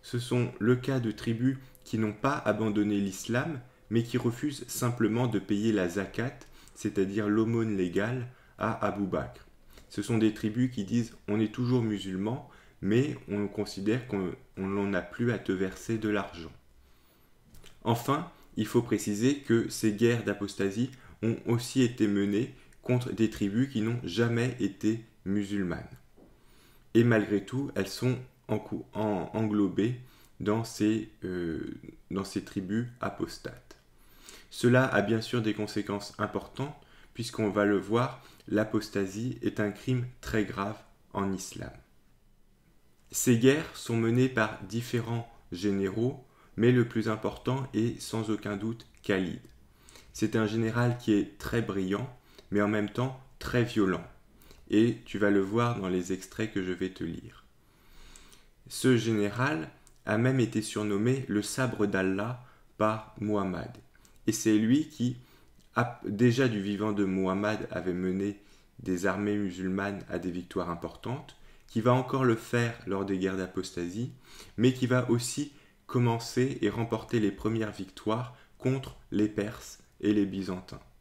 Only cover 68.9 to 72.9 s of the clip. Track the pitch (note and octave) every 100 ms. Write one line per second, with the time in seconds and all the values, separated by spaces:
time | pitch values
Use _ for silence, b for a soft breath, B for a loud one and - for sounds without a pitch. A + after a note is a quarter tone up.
68.9 | F#2 F#2+ F#2+ G#2 G#2 G2+ F2+ F#2 F#2+ G2+
69.9 | G2+ - F#2 F#2 F2 F2+ G2 F2 E2 E2
70.9 | - G#2+ C3+ - - b b b A#2 A2+
71.9 | B2+ B2+ C3+ B2+ A2+ - A#2+ A#2 A#2+ -